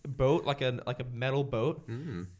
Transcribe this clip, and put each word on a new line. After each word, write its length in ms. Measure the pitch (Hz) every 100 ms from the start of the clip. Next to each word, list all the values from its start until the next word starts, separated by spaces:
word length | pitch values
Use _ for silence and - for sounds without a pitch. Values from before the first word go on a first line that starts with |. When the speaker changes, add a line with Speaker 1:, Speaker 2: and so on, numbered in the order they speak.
Speaker 1:
boat, 400 | 147 131 131 165 -
like 160 | 139
a, 180 | 127 123 -
like, 140 | 123
a 40 |
metal 380 | 127 120 131 139
boat, 420 | 135 120 131 165 -
Speaker 2:
Mm. 400 | 117 165 90 90 -